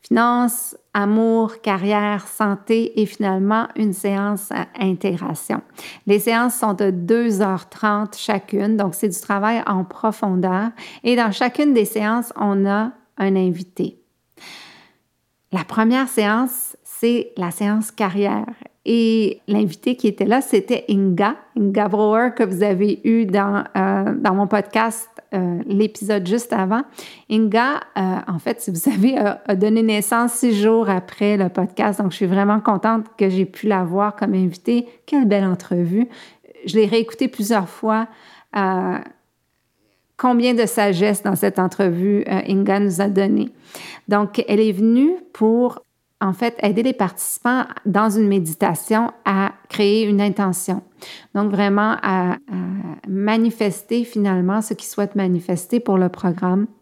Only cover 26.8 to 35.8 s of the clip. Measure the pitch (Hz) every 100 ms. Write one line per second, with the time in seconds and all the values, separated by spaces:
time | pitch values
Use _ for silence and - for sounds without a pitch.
26.8 | 285 - - - _ 220 220 220 254 294
27.8 | - - 185 185 - 170 - 156 - 165
28.8 | 277 202 226 269 208 - - 196 214 226
29.8 | 220 208 208 233 240 - 247 208 214 226
30.8 | 208 185 185 - 208 208 185 180 190 -
31.8 | 214 202 196 - 185 190 202 208 214 196
32.8 | 220 226 220 - 190 185 190 - 214 196
33.8 | 175 185 208 208 202 190 185 165 - 240
34.8 | 240 - - 294 220 202 190 180 - 175